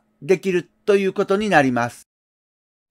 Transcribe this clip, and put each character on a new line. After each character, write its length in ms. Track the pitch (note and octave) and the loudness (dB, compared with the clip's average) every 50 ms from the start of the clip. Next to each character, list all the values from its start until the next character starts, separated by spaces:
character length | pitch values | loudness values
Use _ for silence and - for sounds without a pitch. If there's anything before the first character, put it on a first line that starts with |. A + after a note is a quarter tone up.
| _ _ _ _ | _ _ _ _
で 180 | C#3+ D3 F#3+ E3+ | -2 -2 -2 0
き 100 | - F#3+ | 0 -2
る 200 | F3 F3 D3+ - _ _ _ | -2 -2 -4 -6 _ _ _
と 100 | - G3 | 0 0
い 100 | G3+ G3 | 2 0
う 60 | F#3+ F#3+ | -2 -2
こ 120 | G3+ F#3+ | -4 -2
と 100 | - G3 | -2 -2
に 140 | G3+ A3 G#3 | -2 0 2
な 120 | F#3 D3+ | 2 4
り 120 | C3+ C3 B2 | 4 2 0
ま 160 | A#2+ A#2+ A#2+ | -2 -4 -4
す。 180 | - - - _ _ _ _ _ _ _ _ _ _ _ _ _ _ _ _ _ | -8 -14 -20 _ _ _ _ _ _ _ _ _ _ _ _ _ _ _ _ _